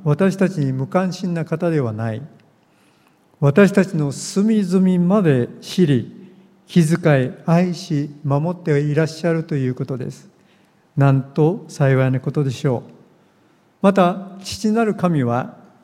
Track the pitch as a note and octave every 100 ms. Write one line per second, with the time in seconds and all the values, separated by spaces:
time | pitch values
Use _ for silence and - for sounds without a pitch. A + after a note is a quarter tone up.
0 | D3+ D3 F#3+ F#3+ F#3+ E3+ C3+ C3 C3+ F#3
1 | F#3 - F3+ E3+ D#3 E3 F3 D#3+ A#2+ G#2+
2 | A2+ G#2+ D3 - _ _ _ _ _ _
3 | _ _ _ - C#3+ C#3 F#3+ G3 F#3 D#3+
4 | C#3+ C3+ - F#3+ G#3+ A3 F#3 F#3 F#3 F3+
5 | F3 G#3+ E3+ B2+ A#2+ - - - E3 B2+
6 | - - - - _ _ _ F3 D#3 E3
7 | E3 C#3 B2+ - - E3+ F3+ E3 - D3
8 | D3 - D3 C#3+ E3 F3 E3+ C#3+ D3 D3
9 | D#3 D#3 F3 E3 D#3 D3 B2+ B2+ C3 B2+
10 | - - - _ _ _ _ _ _ -
11 | C#3 C3+ C3 - D#3 - - - C#3 C3
12 | C3 B2+ D3 D3+ C3+ A2+ D3 A#2+ - -
13 | _ _ _ _ _ _ _ _ G3 G3+
14 | F3 G3 - - - - G#3+ A3 A3 -
15 | F3+ D#3 A#2+ A#2+ A3+ - - _